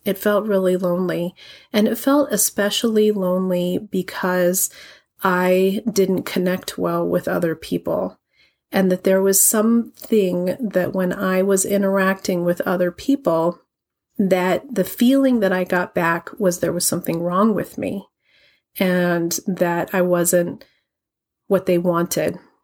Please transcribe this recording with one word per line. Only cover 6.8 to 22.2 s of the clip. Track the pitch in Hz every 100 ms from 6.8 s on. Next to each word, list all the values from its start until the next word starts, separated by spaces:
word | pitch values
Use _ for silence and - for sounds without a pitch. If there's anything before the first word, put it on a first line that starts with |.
| 175 170 175
with | 175 175
other | 180 170
people. | 160 - 175 170 165 185 - _ _ _ _ _
And | 196 190
that | 185
there | - 190
was | 196 196
something | - 220 220 233 233 - - 220 190 175 180 -
that | 220 185 180
when | 190 180
I | 185 190 185
was | 196 196 -
interacting | 202 196 196 190 190 - 180 175
with | 175
other | - 180 180
people, | - - 277 226 165 165 175 _ _ _ _ _ -
that | 190 185 185 175 -
the | 208
feeling | 185 - 240 269 269 240
that | 190
I | 185
got | 180 180 180 -
back | 165 170 - -
was | 190 175
there | 170
was | 170 -
something | 175 175 165
wrong | 170 180 220 190
with | - -
me | 190 196 - _ _ _ _ _ _ -
and | 185 180 175 170 170 - -
that | 175 175 170 -
I | 185
wasn't | 180 175 175 180 175 - - _ _ _ _ _ _ _ _
what | 196 185
they | 180
wanted | 175 170 170 -